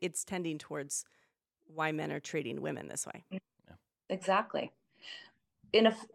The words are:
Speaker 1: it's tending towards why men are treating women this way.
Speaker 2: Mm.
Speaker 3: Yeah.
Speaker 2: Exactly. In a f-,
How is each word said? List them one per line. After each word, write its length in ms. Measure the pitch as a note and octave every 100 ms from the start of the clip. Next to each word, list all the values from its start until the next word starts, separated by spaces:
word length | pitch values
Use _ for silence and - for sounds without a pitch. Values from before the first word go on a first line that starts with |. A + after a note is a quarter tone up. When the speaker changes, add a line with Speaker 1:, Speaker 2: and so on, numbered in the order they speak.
Speaker 1:
it's 240 | F3+ - -
tending 320 | F#3 E3+ D#3
towards 480 | - D3+ C#3+ - - _ _ _ _ _ _
why 260 | D#3 D#3
men 180 | D#3 D3+
are 80 | D3
treating 420 | - D#3+ A#2+ C#3+
women 260 | D3 D3 C#2+
this 180 | - -
way. 180 | - -
Speaker 2:
Mm. 80 | F#3+ _ _ _
Speaker 3:
Yeah. 80 | E2 _ _ -
Speaker 2:
Exactly. 640 | F#3+ - F#3+ A3+ - - _ _ _ - - - _ _ _ -
In 120 | G#3+ A3
a 20 |
f-, 160 | A3 -